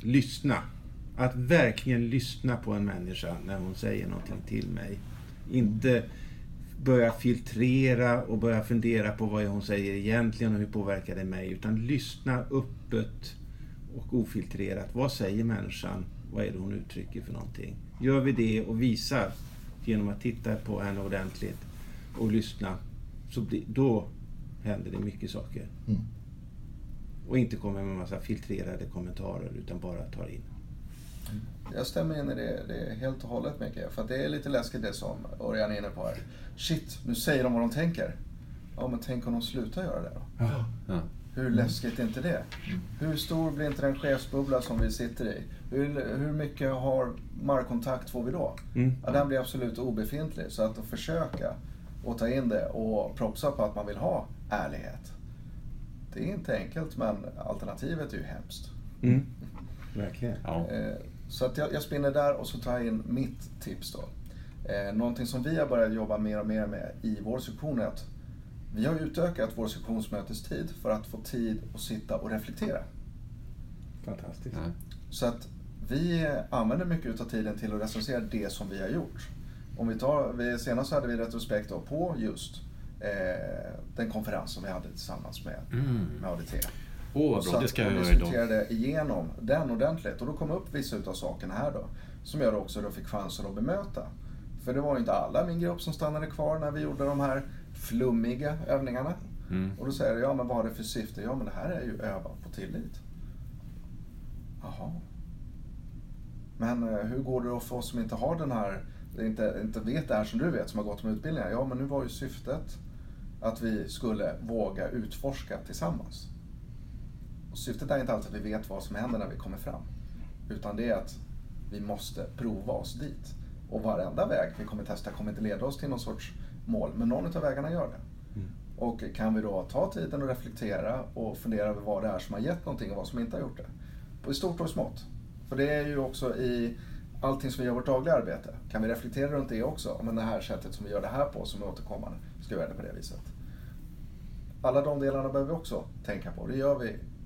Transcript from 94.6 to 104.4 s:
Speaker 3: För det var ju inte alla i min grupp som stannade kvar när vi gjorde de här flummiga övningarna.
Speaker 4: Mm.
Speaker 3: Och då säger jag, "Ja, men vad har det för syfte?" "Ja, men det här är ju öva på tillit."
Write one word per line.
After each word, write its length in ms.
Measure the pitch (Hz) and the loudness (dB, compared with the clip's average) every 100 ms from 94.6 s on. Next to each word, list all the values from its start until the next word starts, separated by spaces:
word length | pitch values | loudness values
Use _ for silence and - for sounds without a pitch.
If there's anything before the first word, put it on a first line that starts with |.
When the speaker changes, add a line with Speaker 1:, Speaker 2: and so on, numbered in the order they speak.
Speaker 3:
För 100 | 127 | 0
det 60 | 135 | 2
var 140 | 147 | 4
ju 40 | 131 | 4
inte 120 | 113 | 4
alla 320 | 98 - 117 | 4 4 4
i 20 | 175 | 4
min 140 | 170 | 2
grupp 200 | 175 170 | 2 0
som 120 | 165 | -2
stannade 340 | - 151 151 156 | 0 0 0 -2
kvar 320 | - 151 160 | 0 2 2
när 120 | 147 | 0
vi 100 | 151 | 0
gjorde 240 | 151 135 | -2 0
de 160 | 143 139 | 2 4
här 220 | 139 135 - - - | 4 2 -2 -8 -10
flummiga 840 | - - 117 127 113 117 120 147 160 - | -8 0 4 6 6 4 2 0 0 2
övningarna. 480 | 139 131 123 147 180 - - - | 2 2 0 -2 -4 -6 -8 -2
Speaker 4:
Mm. 220 | 92 95 101 | 0 0 -2
Speaker 3:
Och 80 | 135 | -2
då 60 | |
säger 200 | - 123 | 2 4
jag, 100 | 117 135 | 4 4
"Ja, 40 | |
men 120 | 135 120 | 4 2
vad 80 | 117 | 2
har 80 | |
det 60 | 110 | 2
för 80 | - | -2
syfte?" 400 | 110 120 107 - | -4 -2 -4 -4
"Ja, 120 | 110 135 | -2 0
men 100 | 214 | -2
det 60 | |
här 160 | 92 165 | -2 0
är 120 | 175 | 0
ju 160 | 110 - | -2 -2
öva 280 | 104 95 82 - | -2 -2 -6 -8
på 60 | - | -8
tillit." 460 | 104 95 - - - - - - - - - - - - - - - - - | -6 -4 -4 -6 -8 -10 -8 -8 -8 -8 -8 -10 -10 -8 -8 -10 -10 -8 -8